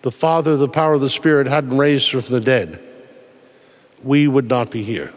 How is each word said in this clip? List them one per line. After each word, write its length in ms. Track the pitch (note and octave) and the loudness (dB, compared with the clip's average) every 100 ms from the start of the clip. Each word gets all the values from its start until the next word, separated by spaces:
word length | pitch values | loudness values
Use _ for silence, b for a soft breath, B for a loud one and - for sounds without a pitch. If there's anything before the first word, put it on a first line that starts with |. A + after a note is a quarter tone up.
The 80 | B2+ | -6
Father, 480 | - D#3+ E3 D#3 D3 | -2 0 0 0 0
the 100 | C#3 | 0
power 240 | D3+ D#3 | 0 2
of 80 | D3+ | 2
the 80 | C3+ | 0
Spirit 380 | - D#3+ D3 C3 | 0 2 2 2
hadn't 320 | C#3 C3+ C3 | 0 0 0
raised 340 | C#3+ C#3+ - | 2 2 0
him 80 | C3 | -4
from 140 | A#2+ | -2
the 60 | B2 | -2
dead, 380 | A2+ B2+ E2+ - - - - - - - b b b b b b | 2 0 -2 -12 -20 -20 -20 -20 -20 -20 b b b b b b
we 240 | C3+ C#3+ D3 | 0 2 4
would 220 | C3+ A#2 | 2 0
not 200 | B2 A2+ | -2 -2
be 120 | A#2 | -6
here. 300 | G#2 G2+ C#2 | -6 -8 -10